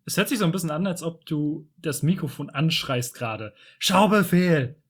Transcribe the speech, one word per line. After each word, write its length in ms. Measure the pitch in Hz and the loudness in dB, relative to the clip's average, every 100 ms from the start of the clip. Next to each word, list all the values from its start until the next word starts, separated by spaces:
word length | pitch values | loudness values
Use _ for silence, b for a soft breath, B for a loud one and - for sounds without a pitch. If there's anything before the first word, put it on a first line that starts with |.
| - | -4
Es 120 | 180 | -2
hört 120 | 208 | 0
sich 80 | 233 | 0
so 80 | 175 | 0
ein 60 | |
bisschen 180 | 170 160 | 0 -2
an, 160 | 151 196 | -2 -2
als 160 | 175 | -4
ob 240 | 165 165 - | -6 -10 -6
du 420 | 151 147 156 - _ | -4 -2 -4 -12 _
das 220 | 160 135 | -6 0
Mikrofon 480 | 143 190 143 - 143 | 0 0 -2 -6 -8
anschreist 640 | 139 160 160 - 123 120 - | -2 0 0 -2 -2 -4 -6
gerade. 400 | 117 107 107 b b b | -6 -6 -10 b b b
Schaubefehl, 960 | - 190 208 208 185 180 180 156 123 - | 2 4 6 4 4 4 4 2 0 -6